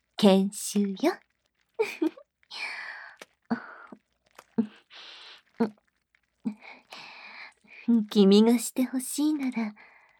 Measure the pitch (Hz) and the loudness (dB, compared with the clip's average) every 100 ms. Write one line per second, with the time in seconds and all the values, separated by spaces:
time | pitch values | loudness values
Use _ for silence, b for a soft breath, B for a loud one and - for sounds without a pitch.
0 | _ - 202 190 196 - - 208 202 190 | _ 2 4 6 2 -4 -6 -2 -2 -2
1 | 311 - _ _ _ _ _ - 427 - | -4 -4 _ _ _ _ _ -6 -6 -4
2 | 330 - _ _ _ B B B B B | -6 -6 _ _ _ B B B B B
3 | B B - _ - - - - - - | B B -20 _ -8 -8 -10 -20 -20 -20
4 | _ _ _ _ - - 214 - _ B | _ _ _ _ -12 -4 -4 -4 _ B
5 | B B B B _ - - - _ _ | B B B B _ -4 -4 -4 _ _
6 | _ _ _ _ 233 208 B B B B | _ _ _ _ -10 -10 B B B B
7 | B B B B B _ _ - - 233 | B B B B B _ _ -12 0 0
8 | 214 214 196 202 226 240 - - 247 262 | 2 6 8 8 6 4 -2 -4 -2 -4
9 | 262 - 302 302 262 233 220 - b b | -8 -2 -2 0 -4 -4 -6 -10 b b
10 | b | b